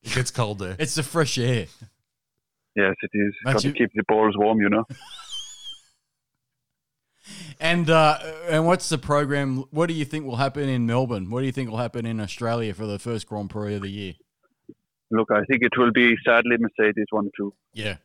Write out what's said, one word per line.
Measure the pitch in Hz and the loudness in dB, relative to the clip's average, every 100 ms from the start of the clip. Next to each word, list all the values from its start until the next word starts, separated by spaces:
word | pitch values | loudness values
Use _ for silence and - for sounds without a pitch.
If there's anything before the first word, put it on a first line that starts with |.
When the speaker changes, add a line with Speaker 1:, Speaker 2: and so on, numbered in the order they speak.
Speaker 1:
It | - | -4
gets | - 123 | -2 -2
cold | - 113 101 | -2 -4 -4
there. | 95 95 | -8 -6
Speaker 2:
It's | 156 | -4
the | 151 | -4
fresh | 147 165 143 - | -4 0 0 0
air. | 120 120 82 - 107 _ _ _ _ _ _ _ _ | 0 0 -2 -12 -20 _ _ _ _ _ _ _ _
Speaker 3:
Yes, | - 98 95 | 2 2 2
it | - | -4
is. | 104 101 101 | -2 -2 -2
Speaker 2:
Mate, | 131 | 0
Speaker 3:
Got | 120 | 2
to | 135 | 2
Speaker 2:
you | |
Speaker 3:
keep | 143 117 | 2 0
the | 107 101 | 0 2
balls | 110 110 101 | 4 4 4
warm, | 104 110 | 2 4
you | 101 | 4
know. | 104 113 | 2 0
Speaker 2:
<laughs> | - - - - - - - - - _ _ _ _ _ _ _ _ _ _ _ _ _ _ - 202 160 139 | -10 -18 -20 -14 -12 -12 -16 -18 -18 _ _ _ _ _ _ _ _ _ _ _ _ _ _ -20 -20 -18 -4
And, | 160 175 160 | 0 2 4
uh, | 160 156 151 160 160 170 | 6 6 4 -2 -10 0
and | 156 165 | 2 4
what's | 180 - | 2 0
the | 151 | -4
program? | 127 147 147 143 139 131 135 | 0 0 2 0 0 -2 -4
What | 147 170 | 0 0
do | |
you | 165 | 0
think | 139 156 139 | -4 -6 -6
will | 117 | -2
happen | 135 135 139 | -2 0 -2
in | 127 117 | 0 0
Melbourne? | 120 131 101 92 | 0 0 -2 -4
What | 120 | -4
do | 135 | -2
you | |
think | 131 127 | -4 -6
will | 110 | -4
happen | 120 120 117 | -4 -4 -6
in | 113 | -4
Australia | 101 - 117 117 113 | -6 -6 -4 -2 -4
for | 92 107 | -6 -6
the | 101 | -6
first | 120 113 - | -6 -6 -6
Grand | 104 98 | -8 -8
Prix | 110 104 104 | -6 -6 -6
of | |
the | 98 | -6
year? | 101 98 87 _ _ _ _ _ - _ _ _ | -8 -10 -12 _ _ _ _ _ -20 _ _ _
Speaker 3:
Look, | 110 110 | -2 0
I | 104 | 0
think | 101 131 | 2 0
it | 120 - | 0 2
will | 123 | 2
be, | 113 123 117 - | 4 4 4 4
sadly, | 117 120 120 | 2 4 2
Mercedes | 113 - 107 107 104 | 0 2 2 2 -2
one | 107 104 | -2 -4
or | - | -4
two. | 101 - _ | -8 -8 _
Speaker 2:
Yeah. | - 107 85 | -8 -6 -6